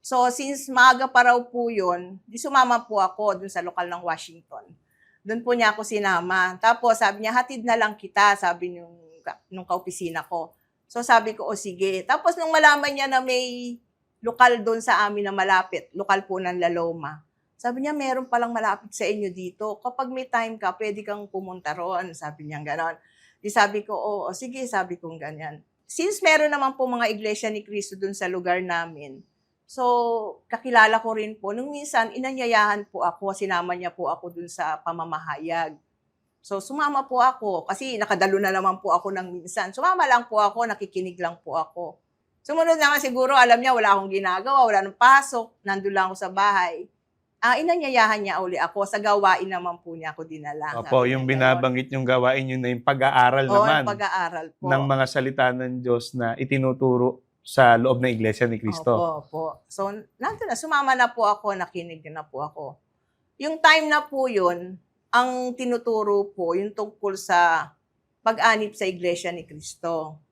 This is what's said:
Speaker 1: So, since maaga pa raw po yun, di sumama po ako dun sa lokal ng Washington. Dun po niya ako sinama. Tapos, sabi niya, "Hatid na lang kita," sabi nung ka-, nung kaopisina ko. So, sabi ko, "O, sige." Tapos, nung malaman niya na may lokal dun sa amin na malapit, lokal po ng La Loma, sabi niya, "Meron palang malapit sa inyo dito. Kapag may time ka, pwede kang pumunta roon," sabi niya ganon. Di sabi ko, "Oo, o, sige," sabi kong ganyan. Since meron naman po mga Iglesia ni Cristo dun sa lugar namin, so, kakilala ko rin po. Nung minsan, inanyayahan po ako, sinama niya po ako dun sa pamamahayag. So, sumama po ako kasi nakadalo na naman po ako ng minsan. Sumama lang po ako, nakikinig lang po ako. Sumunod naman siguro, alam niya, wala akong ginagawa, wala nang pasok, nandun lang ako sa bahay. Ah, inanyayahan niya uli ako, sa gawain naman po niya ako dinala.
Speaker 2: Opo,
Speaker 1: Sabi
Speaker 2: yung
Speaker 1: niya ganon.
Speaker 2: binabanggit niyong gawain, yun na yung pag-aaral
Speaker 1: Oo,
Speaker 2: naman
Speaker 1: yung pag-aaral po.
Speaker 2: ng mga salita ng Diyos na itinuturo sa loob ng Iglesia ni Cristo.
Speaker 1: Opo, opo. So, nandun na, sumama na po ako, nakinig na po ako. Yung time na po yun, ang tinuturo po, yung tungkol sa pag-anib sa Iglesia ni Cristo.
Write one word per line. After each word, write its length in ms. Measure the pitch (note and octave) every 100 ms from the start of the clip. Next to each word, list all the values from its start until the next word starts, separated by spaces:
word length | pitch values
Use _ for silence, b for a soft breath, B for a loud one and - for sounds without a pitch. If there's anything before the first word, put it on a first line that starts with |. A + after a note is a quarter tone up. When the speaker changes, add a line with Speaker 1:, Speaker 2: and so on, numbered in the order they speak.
Speaker 1:
So, 280 | - C4 B3
since 400 | B3 C#4 C#4 C#4
maaga 400 | B3+ B3+ B3 C4
pa 160 | B3
raw 140 | B3 B3
po 280 | A#3+ A#3+ A#3
yun, 520 | A3 F#3 F3 F3+ F#3+
di 120 | _ A3+
sumama 480 | D4 C#4 B3+ A#3+
po 160 | A#3+ G#3+
ako 400 | F#3 - G#3+ F#3+
dun 100 | G3
sa 100 | F#3
lokal 280 | F3 E3+ F3
ng 120 | F3
Washington. 680 | F3 D#3 - E3 _ C3 G#2 E3 _ _ _ _
Dun 200 | G3 A3+
po 120 | A#3+
niya 200 | A#3+ A3
ako 100 | G#3+
sinama. 760 | G#3+ G#3 G3+ F3+ F3+ F#3 F#3 F#3
Tapos, 400 | A3+ A#3 A#3+ A3+
sabi 280 | G#3+ G3+
niya, 80 | A3
"Hatid 280 | A#3+ B3 C4
na 160 | A#3 A3+
lang 160 | G#3+
kita," 380 | G#3 F#3+ - G3+
sabi 380 | G3+ F3+ F3 F3+
nung 200 | F3 E3+ E3+ D#3+ D#3+
ka-, 200 | - - _
nung 160 | F#3
kaopisina 560 | F3+ F3+ F3+ F3+ F3 E3
ko. 300 | - E3+ D#3+ _ _ _
So, 160 | _ A#3
sabi 320 | A#3+ A#3 A3
ko, 120 | A3
"O, 100 | F#3+
sige." 480 | G3+ G3+ F3 F#3+ F#3+
Tapos, 320 | F#3 D4 -
nung 160 | F4 D#4+
malaman 400 | D#4+ D4+ C#4+ C#4+
niya 160 | C#4 C4+
na 140 | C4
may 560 | C4 B3+ B3+ B3 B3 A#3+ _ _ _ _
lokal 420 | A3+ A#3 B3 A#3+
dun 200 | G#3+ A3+
sa 240 | A3+ G#3
amin 180 | G#3 G#3
na 100 | G3+
malapit, 560 | G3 F#3+ F#3+ F#3 E3 -
lokal 320 | E3+ G3+ G3
po 160 | G3 F#3
ng 160 | F3+ F3+
La 160 | E3+
Loma, 480 | E3+ E3+ E3 D3 D3+ _ _ _
sabi 300 | _ A#3+ B3
niya, 80 | C#4
"Meron 320 | D4+ C4+ C4
palang 260 | B3+ A#3+ A#3
malapit 380 | A#3 A3 G3+ G#3+
sa 140 | -
inyo 240 | G3+ G#3+ G3+
dito. 480 | F3+ F3+ - G#3+ G#3
Kapag 300 | B3 B3 C4
may 160 | C4
time 320 | B3+ A#3+ A3+ A3
ka, 160 | F#3+
pwede 320 | F#3 G#3+ G#3
kang 240 | G#3 G#3 G3+
pumunta 480 | F#3+ F#3+ F#3 D3 D#3
roon," 400 | F3 F#3 F#3 E3
sabi 320 | D3+ D3+ D3
niya 160 | D3+
ganon. 320 | D3+ D3 E3 E3+ b b b b
Di 160 | G#3
sabi 320 | G#3+ G3+ G#3
ko, 80 | G#3
"Oo, 260 | G3+ G#3 G#3
o, 100 | E3
sige," 300 | F#3 B3+ C4
sabi 320 | B3 G#3+ F3+ F3
kong 240 | E3 D#3+
ganyan. 400 | D3+ D#3 D3+ D3+ _ _
Since 400 | _ - F4 G#4
meron 240 | F4 D#4 D4+
naman 240 | D4 C4+
po 160 | C4+ B3+
mga 240 | A#3+ G#3+
Iglesia 400 | G#3+ G#3+ G#3 A3+
ni 80 | G#3+
Cristo 400 | G#3 G#3 G3 F#3+
dun 160 | G3 G3
sa 80 |
lugar 400 | F#3 F#3 F3+ F3+
namin, 560 | F#3 E3+ E3+ D#3 C#3+ C3+ _ _ _ _ _
so, 140 | - B3 A#3+ A#3 A#3 G#3+ - _
kakilala 480 | A#3 B3+ A#3+ G#3+ A3
ko 160 | A3+
rin 240 | A3 G#3+ A3
po. 160 | G3
Nung 160 | G#3+ C4+
minsan, 400 | D4 D4 C#4 A3+
inanyayahan 800 | - C4 C4 B3 A3 G#3 G#3 G3+
po 160 | F#3+ F3
ako, 240 | E3+ G3
sinama 480 | F#3+ G3 F3+ F3+ F3+
niya 160 | F3+
po 160 | F3 C3+
ako 240 | E3+ F3
dun 160 | E3+ E3+
sa 240 | - D#3 D#3
pamamahayag. 1000 | E3+ E3+ E3 D#3 D#3+ D3+ D#3+ E3 D#3+ D3+ _ _ _ _ _ _
So, 180 | - G3
sumama 480 | G3 C#4 D4 C#4+ C4+
po 160 | B3+
ako 480 | B3 B3+ G#3+ F3+ -
kasi 240 | G3 C4+
nakadalo 460 | A#3 G#3 F#3+ F#3+ G3
na 80 | G3+
naman 320 | F#3+ F#3+ F#3+
po 80 | G3+
ako 240 | F3 G3
ng 160 | F#3+ F3+
minsan. 400 | F3 E3+ A3+ F#3
Sumama 320 | G3 E4 F#4 D4
lang 180 | A#3+ A#3+
po 160 | G#3+
ako, 240 | G#3 A3 A#3
nakikinig 480 | G#3 G3 F#3+ F#3
lang 240 | F3+ F3 E3+
po 160 | -
ako. 480 | D3+ D#3+ - E3+ - _ _ _ _
Sumunod 400 | - D#4 E4 E4
naman 160 | C#4+ C#4+
siguro, 320 | C4+ B3 B3+
alam 320 | C#4 B3 A#3
niya, 80 | C4
wala 240 | A#3+ G#3+
akong 160 | G3 G3
ginagawa, 560 | G3 G3 F#3 A3+ C#4 A#3+
wala 160 | G#3
nang 140 | G3 G3
pasok, 580 | B3 C4+ C4+ B3 A3+ _
nandun 320 | G3+ G3 G3
lang 160 | G3 F#3
ako 60 | F#3+
sa 120 | F#3+
bahay. 580 | F#3 G3+ G3 F3+ E3 F3+ _ _ _ _ _
Ah, 160 | A#3 B3
inanyayahan 640 | D#4+ E4+ C#4+ B3+ A3 G#3+
niya 220 | G3 F3+
uli 160 | F#3 E3+
ako, 260 | E3 G3+
sa 140 | G3 G#3+
gawain 480 | G#3 G#3 G3 F#3 F#3+
naman 320 | F#3 F3+ F3
po 160 | E3+
niya 160 | E3 D#3+
ako 160 | D#3 D#3+
dinala. 500 | D#3 D3 D3 D3 D3
Speaker 2:
Opo, 300 | A2+ C3 B2
Speaker 1:
Sabi 80 |
Speaker 2:
yung 100 | C3
Speaker 1:
niya 140 | C3 C3+
ganon. 240 | B2+ B2+
Speaker 2:
binabanggit 240 | C3 B2+ C3
niyong 200 | C3+ B2+
gawain, 340 | B2+ B2 C3+ C3
yun 100 | C3
na 100 | B2
yung 140 | B2
pag-aaral 640 | B2 C#3 C3+ C3+ B2 C3+ C3+
Speaker 1:
Oo, 80 |
Speaker 2:
naman 160 | G3+ G#3+ D#3
Speaker 1:
yung 140 | -
pag-aaral 520 | G3+ G3+ F#3 E3+ E3+ D#3+
po. 160 | _ C3+
Speaker 2:
ng 160 | C3+
mga 220 | C#3 C3+ C3
salita 380 | C#3 C3 C3+ B2+
ng 300 | B2 B2+ B2+
Diyos 320 | B2 A#2+ A#2
na 220 | B2+ A#2
itinuturo 760 | A#2 C3+ C#3 C3 C3 C3+ B2 B2 - _ _
sa 320 | - - B2+
loob 300 | A#2 B2+ B2
ng 80 | B2+
Iglesia 320 | A2+ A2 G#2
ni 160 | A#2+ A2
Cristo. 320 | A2 E2+ -
Speaker 1:
Opo, 160 | A2+ E3+ D#3
opo. 260 | D3 D#3 D#3+ -
So, 240 | _ - G3 G#3 - _
nandun 280 | C4+ G#4+
na, 80 | A4
sumama 400 | - D#4+ D4 C4+
na 160 | B3+ A#3+
po 160 | A#3+
ako, 320 | G#3 G#3 G#3+ G3
nakinig 480 | F3 F3+ E3+ D#3+ D#3
na 140 | D#3
po 200 | D3+ C3
ako. 340 | D3+ D#3 C#3+ C#3 _ _ _ _ _ _
Yung 200 | C#4+ D#4+
time 320 | E4 D#4+ D#4
na 160 | D4+
po 240 | D4 C#4 C4
yun, 480 | G#3+ F3 F3 F3+ F#3 _ _ _
ang 480 | A#3+ B3+ B3+ B3+ B3
tinuturo 720 | B3+ A#3+ A#3+ A3 G#3 G3+ G3+
po, 240 | G3+ E3+
yung 180 | F3 G3+
tungkol 460 | G#3 G#3 - G3+ F#3+
sa 560 | - F3 E3+ E3 D3+ _ _ _ _ _
pag-anib 560 | A3+ A3 A3+ A3 G#3+ G#3
sa 80 |
Iglesia 480 | F#3+ F3+ F3 F3 F3+
ni 100 | F3
Cristo. 760 | D#3+ D3+ D#3 - E3+ E3 D#3 D#3 _